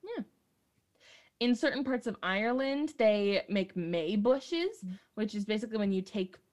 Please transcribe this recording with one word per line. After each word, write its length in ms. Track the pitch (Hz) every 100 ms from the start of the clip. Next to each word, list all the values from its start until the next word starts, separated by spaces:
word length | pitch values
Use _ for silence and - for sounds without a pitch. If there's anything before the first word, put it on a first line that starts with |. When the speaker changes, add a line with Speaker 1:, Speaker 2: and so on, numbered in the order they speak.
| 392 466
Speaker 1:
Yeah. 80 | 214 _ _ _ _ _ _ _ - - _ _
In 140 | 240
certain 300 | 247 302 262
parts 220 | 262 254 240
of 100 | -
Ireland, 720 | 180 196 226 254 269 277 302 -
they 440 | 220 208 202 196 -
make 260 | 202 190 -
May 400 | 170 170 160 208
bushes, 600 | 220 269 - 339 359 453
Speaker 2:
Mm-hmm. 120 | 185 185 _ -
Speaker 1:
which 180 | 214
is 100 | 208
basically 320 | 202 214 226 220
when 160 | 202
you 80 | 190
take 380 | 185 208 185 - _